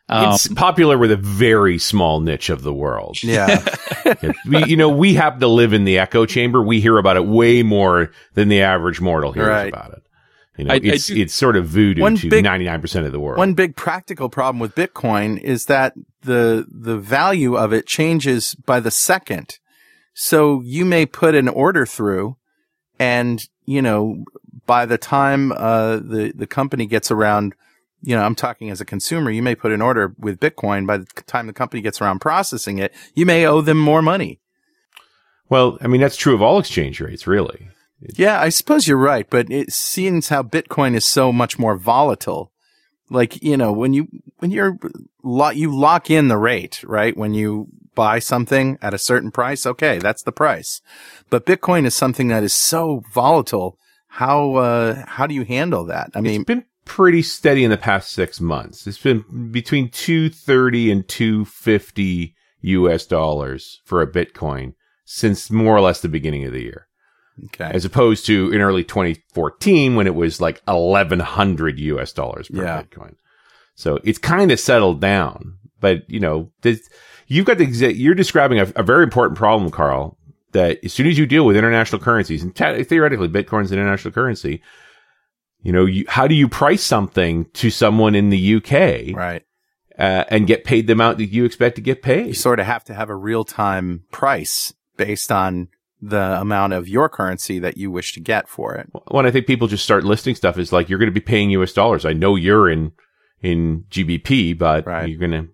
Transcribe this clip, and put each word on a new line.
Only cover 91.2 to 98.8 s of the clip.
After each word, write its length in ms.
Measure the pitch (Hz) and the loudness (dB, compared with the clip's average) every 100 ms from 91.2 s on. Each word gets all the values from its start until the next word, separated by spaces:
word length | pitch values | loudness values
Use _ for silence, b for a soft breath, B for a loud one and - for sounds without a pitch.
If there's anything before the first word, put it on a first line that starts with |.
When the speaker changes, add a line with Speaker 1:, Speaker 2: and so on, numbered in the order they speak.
| 107 | -4
Speaker 2:
you 180 | 110 | -2
expect 320 | 120 - 120 120 | -2 0 -2 0
to 60 | |
get 200 | 113 131 | -6 -4
paid? 260 | 135 139 233 | -2 -2 -2
Speaker 3:
You 60 | |
sort 260 | - 127 117 | -4 0 0
of 40 | 98 | -2
have 200 | 117 - | -6 -8
to 80 | |
have 160 | 104 110 | -10 -10
a 60 | 98 | -8
real-time 880 | 104 113 110 - 101 95 90 87 - | -4 -4 -4 -4 -2 -2 -4 -8 -12
price 640 | - 139 117 73 - - - _ - | -4 -2 -2 -4 -8 -8 -14 _ -6
based 360 | 101 104 - | -6 -4 -2
on 360 | 101 95 90 90 _ _ _ | -2 -2 -4 -10 _ _ _
the 380 | 104 104 95 92 | -6 -4 -2 -2
amount 340 | 101 101 98 | -2 -2 -2
of 140 | 92 87 | -2 -2
your 220 | 107 156 | 0 0
currency 480 | - 95 92 - 92 | -2 -6 -6 -8 -6
that 180 | 87 - | -6 -6
you 120 | 98 | -8
wish 240 | 90 - | -8 -10
to 60 | - | -10
get 280 | 85 110 - | -4 -4 -4
for 280 | - - | -10 -10
it. 120 | - | -10